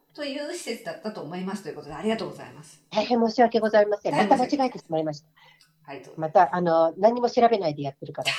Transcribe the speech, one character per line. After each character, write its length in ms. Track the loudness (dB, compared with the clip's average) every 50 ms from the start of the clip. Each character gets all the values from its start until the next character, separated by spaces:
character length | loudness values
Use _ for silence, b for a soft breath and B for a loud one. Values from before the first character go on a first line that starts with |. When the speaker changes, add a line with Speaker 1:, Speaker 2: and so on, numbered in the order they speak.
| _ _ _
Speaker 1:
と 100 | -12 -10
い 140 | -8 -8 -8
う 140 | -8 -10
施 80 | -10 -10 -8 -10 -10
設 80 | -10 -10
だ 80 | -12
っ 100 | -12 -10
た 80 | -10 -12
と 120 | -10 -10
思 140 | -12 -10 -10
い 80 | -8 -8
ま 120 | -6 -8
す」 80 | -8 -10
と 40 | -12
い 20 |
う 20 | -12
こ 80 | -12
と 60 | -14 -14
で、 60 | -12
あ 80 | -6
り 60 | -4 -4
が 80 | -4
と 100 | -4 -6
う 40 | -10
ご 60 | -12
ざ 100 | -14 -18
い 60 | -20
ま 100 | -20 -20
す。 220 | -20 -20 -20 _ _ -4
Speaker 2:
大 120 | -2 -2 0
変 140 | 2 2 2
申 100 | 2 2 4
し 80 | 4
訳 160 | 4 4 4 0
ご 100 | 0 4
ざ 140 | 4 4
い 40 | 4
ま 100 | 4 0
せ 140 | -4 -2 -2
ん。 20 |
Speaker 1:
大 160 | 0 2 4 4
変 0 |
申 80 | 4
し 40 | 4
訳 140 | 4 0 0 0
Speaker 2:
ま 0 |
た 40 |
間 40 | 0
違 20 | -2
え 20 |
て 80 | -2 -8
し 60 | -10 -4
ま 100 | -4 -2
い 20 |
ま 100 | -2 -4
し 100 | -6 -10
た。 40 | _ _ _ b b b b b b b _ _ _
Speaker 1:
あ 60 | -18 -18
り 40 | -18
が 60 | -18
と 80 | -16
う 20 | -12
ご 80 | -8
ざ 60 | -6 2
い 20 |
ま 60 | 4
す。 20 | 4
Speaker 2:
ま 80 | 4
た、 80 | 4 2
あ 60 | 0
の、 340 | 0 2 4 4 4 2 2 4
何 220 | 4 4 4 4
も 80 | -2 0
調 200 | 2 4 4 4
べ 100 | 4 2
な 80 | 0
い 80 | -4 -4
で 80 | -4
や 80 | -8 -8
っ 60 | -8
て 100 | -10 -14
る 60 | -14
か 100 | -10 -8
ら、 80 | -6 -6 -2